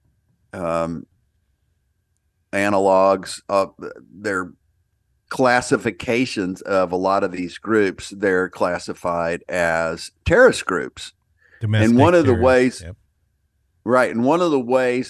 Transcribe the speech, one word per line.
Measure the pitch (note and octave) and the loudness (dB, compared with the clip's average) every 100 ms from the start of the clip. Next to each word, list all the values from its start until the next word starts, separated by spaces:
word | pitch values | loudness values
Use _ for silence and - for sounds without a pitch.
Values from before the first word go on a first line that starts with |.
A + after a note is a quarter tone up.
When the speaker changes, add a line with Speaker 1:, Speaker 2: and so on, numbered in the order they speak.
| _ _ _ _ _ | _ _ _ _ _
Speaker 1:
um, | F#2 E2+ E2+ E2 E2 - _ _ _ _ _ _ _ _ _ _ _ _ _ _ | -10 -4 -4 -4 -8 -14 _ _ _ _ _ _ _ _ _ _ _ _ _ _
analogs | G2 G2+ G2+ G2 F#2+ G2 G2 F2+ - - | -4 0 2 4 4 4 2 -4 -14 -2
of | G2 G2 - - - A#1+ | -2 -2 -6 -16 -16 -20
their | E2+ G#2 F#2+ F#2 - _ _ _ _ _ _ - | -12 -6 -6 -6 -12 _ _ _ _ _ _ -10
classifications | - C3 B2 - B2+ A#2 - - A#2 B2+ - F#2 F#2 | 0 2 2 2 -2 -2 -6 -4 -2 -2 -4 -6 -6
of | - F#2+ F#2 | -2 -2 0
a | F2+ | -2
lot | F#2+ G2 G2 | 0 0 -2
of | |
these | F2+ F2 - | -4 -10 -10
groups, | G2+ A2 G2 E2+ - G2+ | -2 0 0 -2 -12 -6
they're | G2+ F#2 F#2 | -2 0 -2
classified | - F#2+ F2 - F2 F2+ E2+ E2+ E2+ - | -2 -4 -4 -8 -10 -6 -4 -4 -6 -6
as | F2+ E2+ E2 E2 E2+ - _ - | -4 -2 -2 -4 -6 -12 _ 0
terrorist | F3+ B3+ - - | 4 4 2 -4
groups. | F2+ B1+ - - - _ _ _ _ | -6 -6 -12 -20 -20 _ _ _ _
Speaker 2:
Domestic | G#2+ G#2+ A2+ | -2 2 4
Speaker 1:
And | A#2+ | 6
one | D#3 | 6
of | F3 C#3 | 6 4
the | |
Speaker 2:
terrorists, | A#2 B2 B2+ B2+ - | 2 4 4 2 -2
Speaker 1:
ways | E2+ | -12
Speaker 2:
yep. | - _ _ _ _ _ _ _ _ | -18 _ _ _ _ _ _ _ _
Speaker 1:
Right. | G#2 B2+ A2+ | 0 2 2
And | A2+ | 0
one | B2+ E3 | 0 2
of | F3+ | 2
the | C#3+ | 0
ways | A#2+ B2+ B2+ B2 B2 | 0 0 0 -2 -6